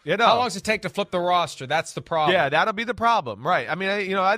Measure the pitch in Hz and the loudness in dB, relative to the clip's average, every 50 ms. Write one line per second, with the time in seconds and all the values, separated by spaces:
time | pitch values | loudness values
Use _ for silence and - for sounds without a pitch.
0 | - 147 180 214 233 202 226 240 247 233 170 196 - 214 220 202 - 170 - 202 | -4 -2 0 4 4 4 4 4 2 -2 -4 -4 -4 -4 -2 -2 -4 -6 -4 -4
1 | 202 - - 180 175 175 180 175 170 147 - - 135 123 147 165 156 - - 147 | -4 -2 -2 -2 0 2 2 2 0 -2 -6 -10 -6 -2 -2 -2 -2 -4 -8 -12
2 | - - 175 156 151 147 185 180 151 135 143 160 190 220 208 214 233 233 226 185 | -8 -4 -2 0 2 2 4 2 2 2 2 2 2 2 -2 -2 -4 -6 -4 0
3 | 226 233 233 208 147 120 101 101 123 165 180 151 120 107 156 180 190 190 202 208 | 0 2 2 2 0 -4 -8 -6 -2 0 0 0 0 -2 -4 -4 -2 -2 -2 -2
4 | 196 185 190 196 185 190 214 | -2 -2 -2 0 0 0 0